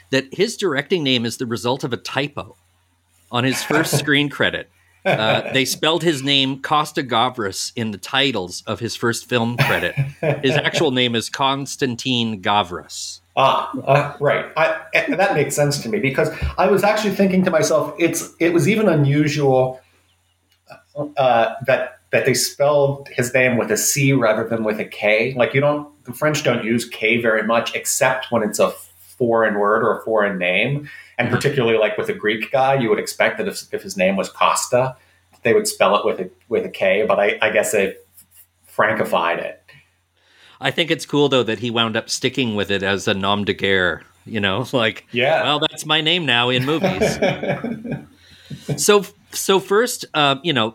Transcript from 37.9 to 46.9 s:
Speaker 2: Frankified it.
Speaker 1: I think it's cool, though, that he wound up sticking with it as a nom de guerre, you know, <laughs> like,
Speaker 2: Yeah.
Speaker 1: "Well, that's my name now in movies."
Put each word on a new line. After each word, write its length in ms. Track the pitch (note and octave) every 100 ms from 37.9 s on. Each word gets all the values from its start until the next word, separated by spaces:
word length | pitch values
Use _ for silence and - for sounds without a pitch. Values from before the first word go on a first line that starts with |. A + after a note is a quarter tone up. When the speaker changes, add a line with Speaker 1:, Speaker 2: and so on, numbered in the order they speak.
| - _ - - - _ _ _
Speaker 2:
Frankified 640 | - A2 A2 F#2 F#2 E2+ E2
it. 220 | - - _ - _ _ _ _ _ _ - -
Speaker 1:
I 100 | C3+
think 200 | C#3 D#3+
it's 140 | D#3 -
cool, 220 | D3 C#3+
though, 140 | C3
that 160 | A2 A2
he 120 | A#2+
wound 260 | A#2 A2+ A2
up 120 | -
sticking 460 | - C3 C3+ A#2+ G#2
with 160 | F#2+
it 120 | G2
as 240 | G2 G2 -
a 60 |
nom 300 | G2+ G2 G2+ G2+
de 80 |
guerre, 480 | - G2 F#2+ F2+ D2+ - _ -
you 140 | A2
know, 260 | G2+ G2 B2
<laughs> 40 |
like, 320 | C3 A2 - -
Speaker 2:
Yeah. 320 | A#2+ C3 D3+
Speaker 1:
"Well, 160 | B2+ D3
that's 260 | D#3 - D#3
my 140 | D#3
name 260 | D#3 F3+ C#3+
now 240 | A#2+ B2
in 160 | B2+ C3
movies." 520 | D#3+ F#3+